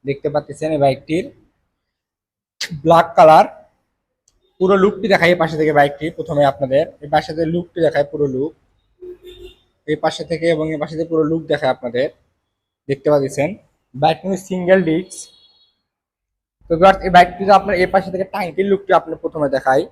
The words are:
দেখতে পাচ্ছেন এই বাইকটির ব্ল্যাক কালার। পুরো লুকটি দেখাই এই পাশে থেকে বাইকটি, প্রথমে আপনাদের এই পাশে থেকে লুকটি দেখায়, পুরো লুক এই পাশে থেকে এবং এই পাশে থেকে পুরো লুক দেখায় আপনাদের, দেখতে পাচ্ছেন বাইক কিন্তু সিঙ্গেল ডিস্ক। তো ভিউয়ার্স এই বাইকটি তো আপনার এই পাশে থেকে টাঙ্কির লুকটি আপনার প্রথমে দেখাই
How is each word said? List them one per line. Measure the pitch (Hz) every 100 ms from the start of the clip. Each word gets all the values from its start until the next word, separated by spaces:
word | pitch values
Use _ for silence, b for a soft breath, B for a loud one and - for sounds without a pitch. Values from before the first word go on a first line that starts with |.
| 139
দেখতে | 139 147
পাচ্ছেন | 147 147 139 156 151
এই |
বাইকটির | 139 135 - 160 269 _ _ _ _ _ _ _ _ _ _ _ _ _ - 156
ব্ল্যাক | 160 165 165 -
কালার। | 160 160 214 - _ _ _ _ _ _ _ _ _ _
পুরো | 185 196
লুকটি | 196 196 202
দেখাই | 180 170
এই | 180
পাশে | 160 156
থেকে | 156 147
বাইকটি, | 143 143 151 151
প্রথমে | 156 147 139
আপনাদের | 139 135 135 165 -
এই | 147
পাশে | 151 - 160
থেকে | 160
লুকটি | 170 175 180 156
দেখায়, | 143 143
পুরো | 151 143 127
লুক | 151 _ _ _ _ _ 359 - 359 - - _ _ _ -
এই | 151
পাশে | 160 - 156
থেকে | 160 165 160
এবং | 156
এই | 156
পাশে | 143 156
থেকে | 165
পুরো | 160 151
লুক | 160 151
দেখায় | 147 131 127
আপনাদের, | 123 120 143 _ _ _ _ _ _ _ -
দেখতে | 135 156
পাচ্ছেন | 147 135 135 151 214 _ _ _ 127
বাইক | 156 160
কিন্তু | 185 185 -
সিঙ্গেল | 185 180 190 165
ডিস্ক। | 160 185 - - _ _ _ _ _ _ _ _ _ _ _ _ _ _
তো | 165
ভিউয়ার্স | 190 190 190
এই | 175
বাইকটি | 180 - 196
তো | 196
আপনার | 185 180
এই | 185
পাশে | 185 180
থেকে | 180 190
টাঙ্কির | 202 180 151 196
লুকটি | 196 196 175
আপনার | 160 160
প্রথমে | 160 160 143 131
দেখাই | 135 135 185